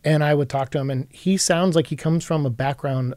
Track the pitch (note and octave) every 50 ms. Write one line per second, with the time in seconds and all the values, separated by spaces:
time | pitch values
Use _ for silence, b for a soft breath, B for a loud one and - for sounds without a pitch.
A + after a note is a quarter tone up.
0 | - D3 D#3 D3+ D3+ D3 D3+ D3 C#3+ C3 - C3+ C3+ - - D3 C3+ C3+ C3+ B2+
1 | C3+ - - - - F#3 G3 F#3 - - F3+ E3 F3+ F#3+ D#3+ E3 D3+ - D#3 -
2 | - D#3+ E3 E3+ - - E3 D#3 D3 C3+ A#2 - C3 C#3 C#3+ - - C#3 C3+ C3
3 | B2+ B2+ C3